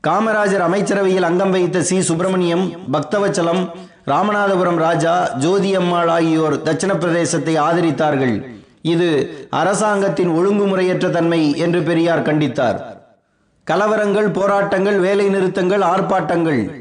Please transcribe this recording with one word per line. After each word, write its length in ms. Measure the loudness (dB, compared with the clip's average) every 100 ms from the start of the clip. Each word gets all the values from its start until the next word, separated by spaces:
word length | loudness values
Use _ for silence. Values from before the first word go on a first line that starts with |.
காமராஜர் 580 | 0 0 0 0 0 0
அமைச்சரவையில் 640 | 0 0 0 0 0 2 2
அங்கம் 260 | 2 2
வைத்த 240 | 0 0 0
சி 140 | 0 0
சுப்பிரமணியம், 600 | 0 -2 0 0 0 0 -2 -6 -4
பக்தவச்சலம், 720 | -4 -2 -2 0 0 0 0 -4 -8 -18 -16 -2
ராமநாதபுரம் 720 | 0 0 0 0 2 0 0
ராஜா, 340 | 0 0 2 0 0 -2
ஜோதி 320 | 0 0 2
அம்மாள் 360 | 0 0 0 2
ஆகியோர் 460 | 2 2 2 0 0
தட்சிண 320 | -2 -2 0
பிரதேசத்தை 600 | 0 0 0 0 -2 0 0
ஆதரித்தார்கள். 760 | 2 2 0 0 0 0 0 -2 -6 -18 -20 _
இது 240 | -2 0 2 0 -2 -8 -6
அரசாங்கத்தின் 800 | -2 0 0 0 0 0 0 0
ஒழுங்குமுறையற்ற 760 | 2 2 2 0 0 0 0 0
தன்மை 300 | 0 0 2 0 0
என்று 220 | 0 0
பெரியார் 440 | 0 0 2 0 0
கண்டித்தார். 520 | 0 0 0 -2 -2 -8 -16 -20 _ _ _ _ _ -4
கலவரங்கள், 640 | 0 2 0 0 2 0
போராட்டங்கள், 680 | 0 0 2 0 0 2 2
வேலை 280 | 2 2 2
நிறுத்தங்கள், 560 | 2 0 0 0 2
ஆர்ப்பாட்டங்கள், 760 | 2 0 0 -2 0 0 0 0 -2 -8